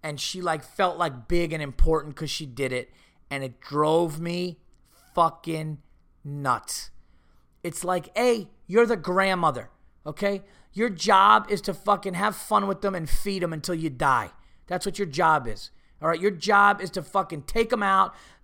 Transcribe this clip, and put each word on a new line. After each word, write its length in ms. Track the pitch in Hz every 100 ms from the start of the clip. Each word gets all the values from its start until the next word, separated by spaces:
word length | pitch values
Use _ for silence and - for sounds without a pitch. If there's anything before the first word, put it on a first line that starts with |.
And 180 | 156 147
she, 180 | - 185
like, 240 | 175 160
felt, 360 | - - 190 156
like, 280 | 170 127 117
big 240 | 175 170
and 120 | 160
important 520 | 147 123 - 156 151 143
'cause 140 | 156
she 160 | - 147
did 260 | 117 135
it. 220 | 123 - _ _ _ _
And 120 | 139
it 160 | 135 120
drove 600 | - 143 151 160 170 151
me 400 | 165 175 180 165 _ _ _ _ _ -
fucking 680 | 165 165 - 160 156 151 _ _ _ _
nuts. 680 | 143 143 135 120 - - - - - _ _ _ _ _
It's 200 | 175 -
like, 320 | 175 180 151 -
A, 360 | 247 233 175 - -
you're 180 | 196 233
the 120 | 220
grandmother, 760 | 156 180 190 185 160 123 104 _ _ _ -
okay? 380 | 147 202 202 196 _ _
Your 160 | - 233
job 580 | 180 180 196 196 214 208
is 100 | 202
to 120 | -
fucking 400 | 175 - 202 202
have 220 | 175 208 202
fun 320 | - 214 196
with 140 | 196
them 120 | 202
and 160 | 190 156
feed 340 | - 196 196
'em 80 | 175
until 240 | 160 - 170
you 140 | 160
die. 420 | 127 143 127 98 - - - -
That's 180 | 180 196
what 140 | -
your 80 | 196
job 400 | 139 165 156 120
is, 240 | 104 - - _ _
all 100 | 156
right? 120 | 165
Your 80 | 190
job 520 | 185 160 202 202 202
is 100 | 185
to 100 | 190
fucking 420 | 151 202 185 160
take 300 | - - 226
'em 80 | 233
out, 320 | 202 190 190 - - _